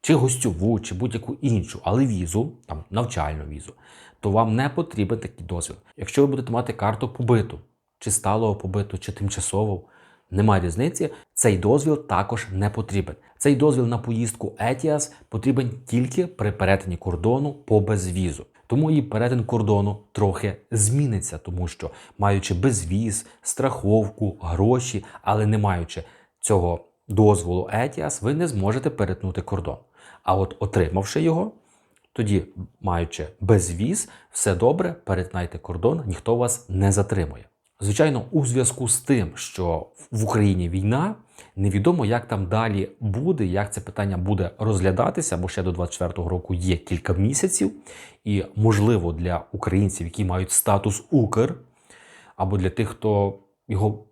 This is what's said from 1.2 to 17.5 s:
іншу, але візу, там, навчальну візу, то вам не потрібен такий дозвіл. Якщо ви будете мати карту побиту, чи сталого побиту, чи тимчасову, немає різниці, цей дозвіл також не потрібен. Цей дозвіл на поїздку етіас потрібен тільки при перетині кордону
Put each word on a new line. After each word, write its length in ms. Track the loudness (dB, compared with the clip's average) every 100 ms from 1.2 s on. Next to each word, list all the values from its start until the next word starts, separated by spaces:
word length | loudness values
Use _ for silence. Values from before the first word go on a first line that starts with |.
| -8 -4
іншу, 380 | 0 0 0 -6
але 220 | -2 2 2
візу, 460 | 0 -2 -2 -2 -8 _
там, 180 | -12 -6
навчальну 540 | -4 -4 -4 -4 -6 -10
візу, 260 | -12 -16 -20 -20 -20 -20 _
то 120 | 0
вам 240 | 2 4 2
не 140 | 0
потрібен 500 | -2 -6 -2 -2 -2
такий 260 | -6 -12 -8
дозвіл. 300 | -8 -8 -12 _ -14
Якщо 240 | -4 2
ви 60 | 4
будете 240 | 2 -2
мати 220 | -4 -4
карту 360 | -2 -2 -2 -6
побиту, 500 | -4 2 4 2 -8 -18 _ _ _
чи 120 | -4
сталого 440 | -2 0 0 0 -2
побиту, 420 | -2 -4 -4 -8
чи 140 | -10
тимчасову, 760 | -6 -4 -4 -4 -2 -2 -2 -8 _ _ _ _
немає 300 | 2 4 4
різниці, 480 | 2 0 -2 -2 -6 -6 -14
цей 240 | 0 2 4
дозвіл 500 | 4 4 4 0 0
також 400 | -2 -2 -4 -4
не 180 | -2 -2
потрібен. 460 | -2 -4 -2 -4 -8 _ _
Цей 180 | 2 4
дозвіл 300 | 4 4 2
на 120 | 0
поїздку 580 | -2 -2 -2 -4 -10 -4
етіас 560 | -2 0 0 0 -2 -10 -8
потрібен 420 | -4 0 0 0 -6 -2
тільки 420 | 0 0 0 -2
при 240 | -2 -4
перетині 460 | 0 2 2 2 -6
кордону 560 | -4 -2 0 0 -2